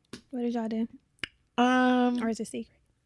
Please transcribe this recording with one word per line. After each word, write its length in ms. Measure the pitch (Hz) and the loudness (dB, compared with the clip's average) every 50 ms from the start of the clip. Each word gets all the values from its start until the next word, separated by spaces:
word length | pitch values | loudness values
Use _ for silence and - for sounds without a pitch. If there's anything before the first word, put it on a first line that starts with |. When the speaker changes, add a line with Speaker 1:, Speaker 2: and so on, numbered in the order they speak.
| _ _ - - - _ | _ _ -20 -20 -16 _
Speaker 1:
What 100 | 269 247 | -8 -6
did 120 | 240 240 233 | -4 -4 -4
y'all 140 | 233 226 | -4 -4
do? 200 | 220 226 220 233 - - - _ _ _ _ - - _ _ _ _ _ | -4 -4 -4 -4 -6 -8 -14 _ _ _ _ -14 -14 _ _ _ _ _
Speaker 2:
Um, 640 | - 247 247 254 254 254 254 254 247 247 247 247 240 226 | 2 2 4 4 4 4 4 4 4 2 2 0 0 -2
Speaker 1:
Or 60 | 226 | -2
is 100 | 220 - | -4 -4
it 80 | 220 | -6
secret? 240 | - - 233 226 - _ _ _ _ _ _ _ | -8 -8 -10 -12 -12 _ _ _ _ _ _ _